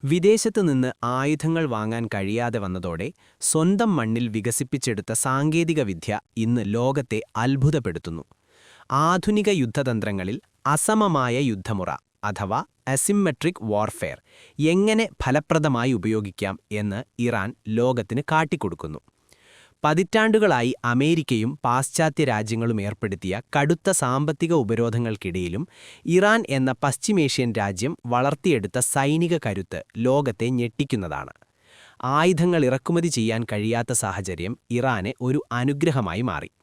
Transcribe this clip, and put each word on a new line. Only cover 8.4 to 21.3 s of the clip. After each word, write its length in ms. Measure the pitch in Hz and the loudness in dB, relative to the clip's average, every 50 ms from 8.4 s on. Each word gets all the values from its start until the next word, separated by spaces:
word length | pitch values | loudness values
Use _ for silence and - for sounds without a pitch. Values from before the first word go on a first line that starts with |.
| _ _ _ _ _ - - - - _ - 135 | _ _ _ _ _ -20 -20 -20 -8 _ 0 2
ആധുനിക 500 | 151 165 180 185 165 208 214 208 208 208 | 4 4 2 2 2 2 0 2 2 2
യുദ്ധതന്ത്രങ്ങളിൽ 880 | 202 175 131 113 110 - 139 127 120 110 98 107 101 98 92 92 110 156 _ _ _ _ _ | 2 2 0 0 0 -2 0 0 0 0 -2 -2 -2 -4 -4 -4 -6 -6 _ _ _ _ _
അസമമായ 720 | 131 147 151 - - 214 220 214 196 165 143 127 123 117 127 | 0 0 2 2 2 2 4 4 4 2 2 2 2 0 0
യുദ്ധമുറ 520 | 143 131 110 95 92 - 110 98 90 85 71 - _ _ _ _ - | 0 0 -2 -2 -4 -4 -4 -4 -2 -4 -6 -8 _ _ _ _ -8
അഥവാ 360 | 104 101 - 104 92 104 131 180 _ _ _ _ - | -6 -4 -4 -4 -2 -2 -2 -4 _ _ _ _ -4
asymmetric 680 | 135 135 - - 202 208 196 180 139 _ - 165 180 - - | -2 -2 0 2 2 2 2 2 0 _ -2 -2 -2 -2 -4
warfare 560 | 113 104 104 107 104 - - - 80 65 - _ _ _ - - - _ - | -2 0 0 0 -2 -4 -6 -8 -8 -8 -10 _ _ _ -20 -20 -20 _ 0
എങ്ങനെ 460 | 143 156 170 185 196 214 220 220 226 202 - | 0 2 4 4 4 4 4 2 0 -2 -4
ഫലപ്രദമായി 760 | _ - 131 127 151 151 _ 165 160 151 156 135 117 117 131 | _ -2 0 0 0 2 _ 0 2 2 2 2 2 2 2
ഉപയോഗിക്കാം 640 | 131 107 87 110 110 110 104 101 92 - 104 98 98 - _ _ | 0 0 0 0 0 0 -2 -4 -6 -6 -4 -4 -4 -8 _ _
എന്ന് 280 | 107 104 104 104 98 104 127 _ _ - | -6 -4 -2 -2 -4 -4 -8 _ _ -4
ഇറാൻ 320 | 120 120 117 107 95 107 123 _ _ 107 | -2 -2 0 -2 -2 -4 -6 _ _ -4
ലോകത്തിന് 540 | 110 113 120 127 127 120 107 - 113 127 | 0 2 2 2 2 0 -2 -4 -4 -4
കാട്ടിക്കൊടുക്കുന്നു. 800 | 143 - 160 156 160 147 - 156 - 95 85 78 - 76 76 - _ _ _ _ _ _ - _ _ _ - - - _ _ _ - | -2 0 2 0 2 0 -2 -4 -4 -6 -6 -6 -10 -10 -10 -12 _ _ _ _ _ _ -20 _ _ _ -20 -20 -20 _ _ _ -2
പതിറ്റാണ്ടുകളായി 880 | 151 156 165 190 - - 226 220 220 208 220 208 202 156 123 117 123 131 - - | 0 2 2 0 0 2 2 2 4 4 4 4 4 4 4 2 0 -2 -2 -2
അമേരിക്കയും 680 | 120 120 127 139 151 170 165 147 - | 0 2 2 4 4 2 2 0 0